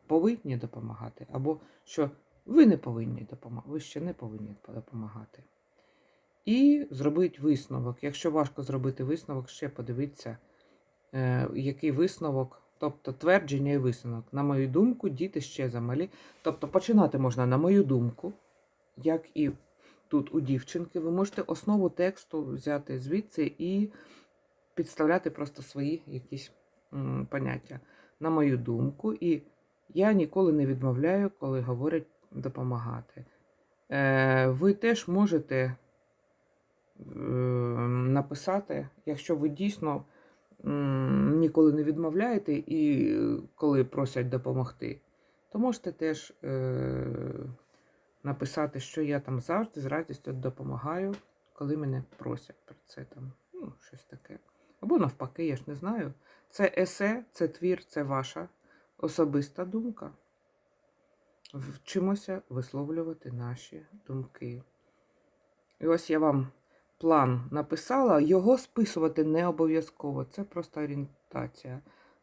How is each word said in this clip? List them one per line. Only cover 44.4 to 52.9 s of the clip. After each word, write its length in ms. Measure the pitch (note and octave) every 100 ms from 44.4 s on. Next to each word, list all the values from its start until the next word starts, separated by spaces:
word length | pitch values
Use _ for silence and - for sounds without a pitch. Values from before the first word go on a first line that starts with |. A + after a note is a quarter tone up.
| C3 C3 B2 - A#2 - _ _ _ _ _
то 60 | G#3
можете 340 | B3 A3+ F#3
теж, 400 | D3+ D#3+ D#3 - -
е, 600 | C#3+ C3 C3 B2+ C3 B2+ B2+ B2 C3 C3 C3 B2 _ _ _ _ _ _
написати, 580 | C#3 C#3 C3+ D#3 D3 C3+
що 220 | - D#3+
я 180 | D3 C#3+
там 200 | C3+ B2+
завжди 400 | C#3+ F#3+ A3 D3+
з 60 | C3+
радістю 460 | D3+ E3 C3+ C3+
допомагаю, 840 | C3 B2+ C3 C3+ B2+ C#3+ F3 G3 G3+ - _ _
коли 240 | - C#3+ D3+
мене 260 | C#3 C3 C3 -
просять 400 | B2 B2 - -
про 100 | _ -
це 180 | _